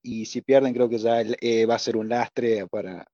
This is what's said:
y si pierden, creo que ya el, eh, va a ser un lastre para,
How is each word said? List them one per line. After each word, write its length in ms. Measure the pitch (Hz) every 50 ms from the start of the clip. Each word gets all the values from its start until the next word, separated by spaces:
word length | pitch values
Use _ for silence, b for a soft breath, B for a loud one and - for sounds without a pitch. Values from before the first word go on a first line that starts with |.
y 220 | - 123 117 113 107
si 160 | - - 123
pierden, 340 | - - 135 135 135 131 120
creo 140 | 120 123 117
que 100 | 117 110
ya 220 | 107 117 117 117
el, 160 | 113 107 120 -
eh, 240 | - 117 117 113 113
va 120 | 110 117
a 20 | 113
ser 180 | - 123 110
un 120 | 110 110 110
lastre 580 | 120 120 117 - - - 120 117 113 104 95
para, 400 | 85 - 107 98 95 90 87 - -